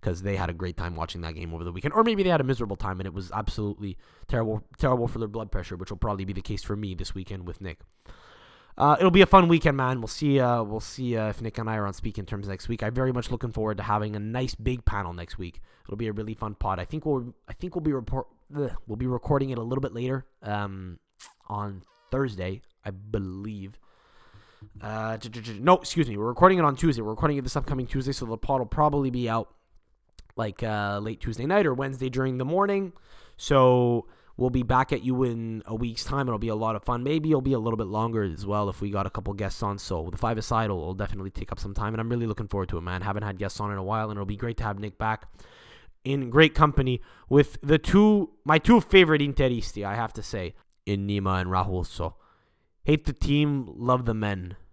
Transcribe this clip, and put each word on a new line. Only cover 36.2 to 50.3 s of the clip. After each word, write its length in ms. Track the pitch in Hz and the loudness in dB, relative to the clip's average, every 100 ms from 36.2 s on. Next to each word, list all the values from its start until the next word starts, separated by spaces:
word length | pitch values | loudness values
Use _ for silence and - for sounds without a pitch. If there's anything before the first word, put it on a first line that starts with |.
| 131 | 0
It'll 100 | 110 | -2
be 120 | 113 | -2
a 60 | 107 | -2
lot 200 | 113 107 | -2 -2
of 80 | |
fun. 180 | - 120 | -2 -2
Maybe 280 | 127 160 156 | 0 0 4
it'll 120 | 147 | 2
be 120 | 131 | 4
a 60 | 131 | 0
little 160 | 113 113 | 0 -2
bit 120 | 104 | -2
longer 340 | 107 113 113 | -2 -2 0
as 240 | 101 78 98 | -2 -4 -4
well 240 | 104 101 | -2 -2
if 120 | 90 | -4
we 100 | 101 | -4
got 160 | 101 101 | -4 -4
a 20 | |
couple 240 | - 98 | -6 -8
guests 300 | 101 98 - | -6 -6 -4
on. 160 | 104 101 | -4 -6
So 300 | - 82 80 | -6 -6 -6
the 60 | - | -4
five-a-side 520 | 113 113 107 113 110 | -2 -2 -2 -2 0
will, 80 | 95 | -2
will 160 | 78 | -4
definitely 380 | 95 98 101 95 | -6 -6 -6 -6
take 200 | - - | -8 -10
up 80 | - | -8
some 140 | - | -6
time, 220 | 98 104 110 | -4 -4 -4
and 40 | |
I'm 100 | 113 | -2
really 180 | 120 117 | -2 -2
looking 200 | 104 104 | -4 -4
forward 220 | 101 92 | -4 -4
to 80 | 90 | -4
it, 40 | |
man. 200 | 87 92 | -4 -6
Haven't 220 | 98 98 | -4 -4
had 160 | 104 95 | -4 -4
guests 200 | 98 - | -6 -4
on 120 | 104 | -6
in 80 | 101 | -4
a 40 | |
while, 280 | 95 110 107 | -4 -4 -4
and 60 | 104 | -6
it'll 100 | 98 | -6
be 100 | 101 | -4
great 200 | 117 113 | -6 -4
to 60 | |
have 140 | 110 98 | -4 -4
Nick 220 | 107 - | -8 -4
back 260 | 110 110 - - - - - - - - | -4 -4 -6 -20 -20 -20 -20 -20 -20 -12
in 260 | - 139 127 | -4 -4 2
great 240 | 127 156 | 6 6
company 480 | 156 156 143 131 123 - - - | 8 4 6 2 0 -6 -18 4
with 280 | 139 143 - | 6 6 0
the 160 | 143 156 | 2 2
two, 500 | - 196 214 208 180 - - | 6 8 8 6 2 -6 4
my 140 | 160 | 4
two 200 | - 233 | 8 6
favorite 420 | - 190 175 156 | 8 8 8 6
Interisti, 600 | 143 135 131 120 - - | 2 2 2 0 -4 -6
I 120 | 101 104 | -6 -4
have 180 | 113 | -6
to 80 | - | -6
say, 320 | 104 | -8